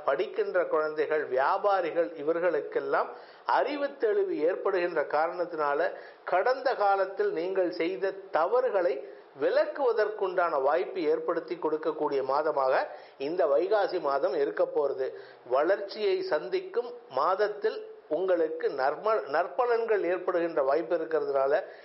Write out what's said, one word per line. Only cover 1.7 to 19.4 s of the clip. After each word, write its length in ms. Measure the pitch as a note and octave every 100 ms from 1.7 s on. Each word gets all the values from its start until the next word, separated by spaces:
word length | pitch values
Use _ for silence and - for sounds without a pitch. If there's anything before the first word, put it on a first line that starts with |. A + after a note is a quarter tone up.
| G3 E3+ D#3 D#3+ D#3
இவர்களுக்கெல்லாம் 920 | D3 E3+ F3 D3+ - D3+ C#3 D#3+ A#3+ - - - -
அறிவு 500 | D3+ G#3+ C#4+ C#4+ C#4
தெளிவு 420 | A3+ G#3 G3 E3
ஏற்படுகின்ற 640 | D#3 F#3+ G3+ F#3+ F3 E3
காரணத்தினால 880 | C#3 D3 D#3+ F3+ E3+ E3 D3 C#3+ F3 - - - -
கடந்த 500 | F3 A3 C4+ C4 A3
காலத்தில் 580 | G3+ G3 F#3+ - G#3
நீங்கள் 380 | D#3 F3 F#3+ F3
செய்த 400 | E3+ E3 F#3 F#3+ F#3+ -
தவறுகளை 800 | D3+ D#3 B3 B3+ G3 F3 - - - - C#3
விலக்குவதற்குண்டான 1200 | D3+ C4 D4+ D4+ C4 A3 G#3 - F#3+ F3+ F3 D3+
வாய்ப்பு 400 | C#3 D#3+ G3 F#3+
ஏற்படுத்தி 520 | D3+ D#3+ D#3+ F3 - E3+
கொடுக்கக்கூடிய 680 | D#3+ D#3 E3 D3+ D3+ C#3
மாதமாக 640 | C3 C#3 D#3 C#3+ C3+ D3 D4 - - -
இந்த 280 | C#3 F3+ D#3+
வைகாசி 540 | C#3 F#3 G#3+ F3+ F3+
மாதம் 340 | D3 C#3 E3+ F3+
இருக்க 300 | C#3+ - F3
போறது. 460 | D#3+ C#3+ C3 C3 - - - -
வளர்ச்சியை 760 | B2+ D#3 G#3 G3+ A3 G#3 F#3+
சந்திக்கும் 720 | - D3+ F3+ F#3 F#3+ - A#3+ - -
மாதத்தில் 760 | C3 D#3 F#3+ G#3 G#3 A3 C4 - - -
உங்களுக்கு 600 | D#3 F#3 F3 D#3+ D#3+ -
நற்ப-, 600 | C#3 C3 D3+ G3+ G#3+ C3+
நற்பலன்கள் 760 | D3